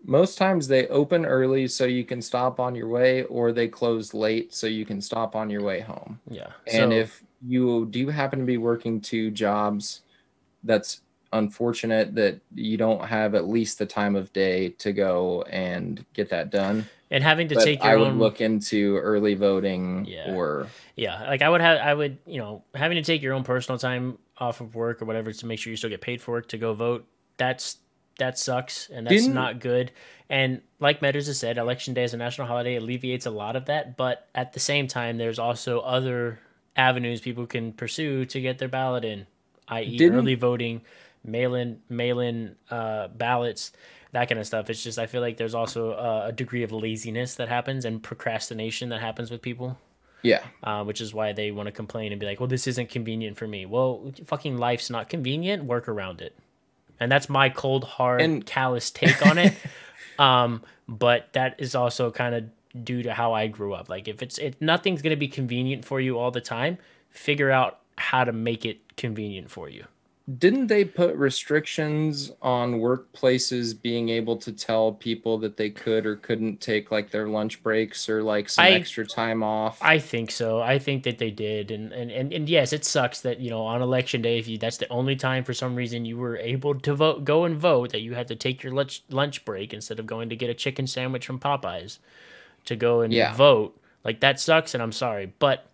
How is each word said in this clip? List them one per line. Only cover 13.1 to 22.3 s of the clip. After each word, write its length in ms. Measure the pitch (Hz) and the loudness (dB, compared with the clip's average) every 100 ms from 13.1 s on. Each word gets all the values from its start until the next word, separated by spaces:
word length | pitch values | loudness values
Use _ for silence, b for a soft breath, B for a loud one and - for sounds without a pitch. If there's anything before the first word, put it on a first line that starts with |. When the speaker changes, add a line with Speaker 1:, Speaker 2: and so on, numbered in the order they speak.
| 110 107 104 | 0 2 2
Speaker 1:
at 140 | 87 | 2
least 280 | 117 107 - | 0 0 -2
the 60 | 104 | -4
time 300 | - 104 98 | 0 2 0
of 160 | 95 | 0
day 380 | 98 95 92 92 | 0 2 2 0
to 240 | - 104 | -4 -4
go 480 | 98 95 90 101 90 - | 0 2 2 2 -2 -4
and 560 | 92 92 90 92 - - | -4 -4 -4 -6 -8 -8
get 160 | - 101 | -6 -2
that 200 | 85 87 | -2 -2
done. 380 | 98 95 107 107 B - | 0 0 0 -4 B -4
Speaker 2:
And 100 | 135 | 0
having 280 | 151 156 165 | 2 2 2
to 60 | 135 | 4
Speaker 1:
But 100 | 117 | 4
Speaker 2:
take 180 | 143 | 4
your 80 | 107 | 4
Speaker 1:
I 40 | 113 | 6
would 100 | 110 | 6
Speaker 2:
own 120 | 110 | 4
Speaker 1:
look 200 | 110 - | 2 2
into 560 | 113 110 104 107 101 98 | 0 0 0 2 2 2
early 360 | 101 107 104 | 2 2 2
voting 720 | 98 101 95 95 92 92 92 98 | 4 2 2 0 -2 -2 -4 -6
Speaker 2:
Yeah. 280 | 87 78 | -8 -6
Speaker 1:
or 340 | 92 80 73 87 B B - | -2 -2 -2 -6 B B -8
Speaker 2:
Yeah, 320 | 110 107 110 | -6 -6 -2
like, 140 | 139 | 2
I 80 | 147 | 4
would 100 | 170 | 6
have, 200 | 165 156 | 6 6
I 140 | 139 | 4
would, 240 | 147 147 131 | 0 0 -4
you 120 | - | -12